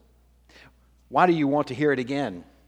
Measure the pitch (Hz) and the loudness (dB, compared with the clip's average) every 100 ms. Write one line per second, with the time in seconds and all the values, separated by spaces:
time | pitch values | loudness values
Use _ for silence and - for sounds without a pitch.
0 | _ _ _ _ _ - - _ _ _ | _ _ _ _ _ -20 -20 _ _ _
1 | _ 131 180 170 139 147 143 120 147 131 | _ 2 4 4 2 0 -2 -2 0 0
2 | 123 139 127 87 - _ | -2 -4 -6 -8 -16 _